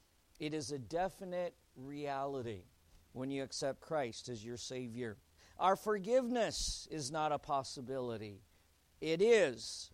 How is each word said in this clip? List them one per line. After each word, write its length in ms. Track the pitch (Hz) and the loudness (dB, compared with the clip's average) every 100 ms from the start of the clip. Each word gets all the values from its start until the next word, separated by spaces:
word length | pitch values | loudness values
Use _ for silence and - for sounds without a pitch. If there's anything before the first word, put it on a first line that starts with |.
| _ _ _ - | _ _ _ -8
It 140 | 151 | -4
is 180 | 151 113 | -4 -4
a 80 | 143 | -6
definite 760 | 104 165 185 - 185 180 175 - _ 127 | -2 0 0 -4 -6 -4 -4 -6 _ -14
reality 880 | 135 147 143 135 139 139 117 98 - _ _ - - | -10 -6 -4 -2 -2 -2 -4 -6 -12 _ _ -20 -14
when 180 | 123 135 | -6 -4
you 120 | 139 | -4
accept 380 | 131 - 139 - | -4 -2 -2 -4
Christ 480 | - 156 120 - 123 | -2 0 0 -4 -10
as 160 | 117 | -10
your 140 | 113 120 | -8 -8
Savior. 580 | - 127 123 117 117 - _ _ - - | -8 -6 -6 -6 -6 -8 _ _ -20 2
Our 180 | 180 190 | 4 4
forgiveness 1080 | 214 208 185 254 240 240 185 - - - - | 2 0 4 4 4 2 2 0 -4 -4 -6
is 200 | 156 131 | -6 -4
not 220 | 156 151 | 0 2
a 60 | 143 | 0
possibility. 1040 | - 139 127 143 123 135 123 110 107 95 - _ _ _ _ - | 2 0 0 -8 -4 -2 -2 -4 -8 -12 -20 _ _ _ _ -6
It 220 | 156 165 | 0 6
is 680 | 220 220 151 113 - - - | 8 8 8 2 -8 -10 -12